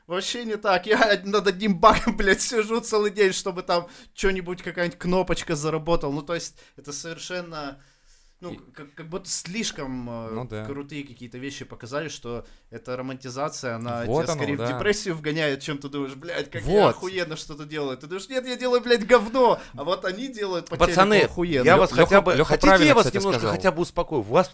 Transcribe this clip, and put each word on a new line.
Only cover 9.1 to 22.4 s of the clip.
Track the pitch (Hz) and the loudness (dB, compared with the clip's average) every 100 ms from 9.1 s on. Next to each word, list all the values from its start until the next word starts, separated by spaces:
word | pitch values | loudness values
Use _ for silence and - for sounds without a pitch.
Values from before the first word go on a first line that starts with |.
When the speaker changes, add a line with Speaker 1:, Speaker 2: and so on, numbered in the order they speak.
| 190 - | -12 -8
Speaker 1:
слишком, | - 170 214 214 - 135 127 120 | -8 -6 -6 -6 -8 -8 -8 -10
э, | 117 113 | -10 -10
Speaker 2:
Ну | 110 | -10
да. | 123 107 107 | -10 -10 -10
Speaker 1:
крутые | 143 143 151 | -10 -12 -12
какие-то | 139 117 120 123 | -14 -16 -18 -12
вещи | 135 135 | -12 -12
показали, | 131 110 117 143 156 | -14 -16 -10 -8 -8
что | - 120 117 - - _ | -10 -10 -12 -12 -20 _
эта | 117 - 127 | -16 -10 -10
романтизация, | 131 127 127 127 151 - 127 | -8 -10 -10 -8 -6 -6 -8
она | 113 120 117 | -6 -6 -6
Speaker 2:
Вот | 117 143 | -2 -2
Speaker 1:
тебя | 170 | -2
Speaker 2:
оно, | 151 | -2
Speaker 1:
скорее | 143 | -2
в | 139 | -2
Speaker 2:
да. | 120 | -4
Speaker 1:
депрессию | 127 208 208 196 160 | -2 -2 -2 -2 -6
вгоняет, | 151 160 151 139 | -4 -2 -2 -2
чем | - 143 | -6 -8
ты | 143 | -8
думаешь: | 143 135 | -6 -8
«Блядь, | 135 170 151 143 | -8 -8 -8 -6
как | 165 | -6
я | 123 208 | 0 4
Speaker 2:
Вот. | 156 | 4
Speaker 1:
охуенно | 113 180 185 165 156 | 2 -4 -4 -4 -6
что-то | - 147 | -12 -14
делаю». | 143 151 139 127 | -10 -6 -6 -6
Ты | 151 | -10
думаешь: | 185 196 | -12 -8
«Нет, | 254 254 | -6 -4
я | 240 | -4
делаю, | 254 247 | 0 0
блядь, | 240 233 | 4 2
говно». | 226 247 208 254 240 170 - | 6 6 6 4 4 4 -2
А | 127 | -8
вот | 147 185 | -4 -2
они | 190 190 269 | -2 -6 -8
делают | 226 202 175 165 | -6 -4 -4 -4
по | 170 | 0
Speaker 3:
Пацаны, | 175 170 196 208 | 2 6 6 6
Speaker 1:
телеку | 131 | 4
охуенно. | - 175 139 | 0 0 2
Speaker 3:
я | 131 | 6
Speaker 2:
Ле-, | 190 | 6
Speaker 3:
вас | 185 | 6
хотя | 131 | 6
Speaker 2:
Леха, | 165 196 | 6 6
Speaker 3:
бы, | 180 | 6
Speaker 2:
Леха | 139 | 2